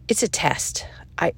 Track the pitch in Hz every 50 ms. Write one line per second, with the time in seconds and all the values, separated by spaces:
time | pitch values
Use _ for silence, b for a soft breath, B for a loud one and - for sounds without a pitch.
0 | - - 226 - 240 - - - 170 143 - - - - - - - B B B
1 | B - - - 170 170 -